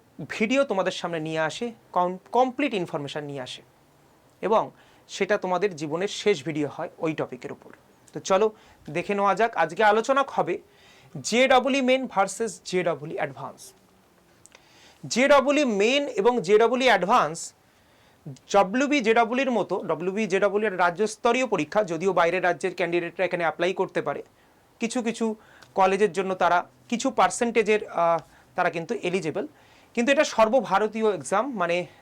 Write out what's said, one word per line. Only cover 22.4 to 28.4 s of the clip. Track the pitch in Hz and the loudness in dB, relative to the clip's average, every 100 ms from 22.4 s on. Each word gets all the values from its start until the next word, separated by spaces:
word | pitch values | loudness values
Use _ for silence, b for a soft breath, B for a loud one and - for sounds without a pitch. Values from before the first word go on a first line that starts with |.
রাজ্যের | 180 175 190 175 | 0 0 -4 -4
ক্যান্ডিডেটরা | 170 175 165 165 180 | -2 -2 -2 -4 -4
এখানে | 175 | 0
অ্যাপ্লাই | 165 156 175 | -2 0 -2
করতে | 190 180 170 | -2 -4 -4
পারে। | 156 143 - b b b b - | -4 -6 -10 b b b b -8
কিছু | 226 254 | -4 -2
কিছু | 226 226 226 214 B B B - | -4 -4 -4 -6 B B B 2
কলেজের | 190 196 208 | 2 4 0
জন্য | 170 190 185 | 0 -4 0
তারা | 175 175 - _ - | 2 2 -2 _ -8
কিছু | 240 269 | -4 -2
পার্সেন্টেজের, | 220 185 - 240 226 208 214 214 | 2 2 2 -2 0 2 0 0
আহ, | - 170 165 - b | -2 0 0 -4 b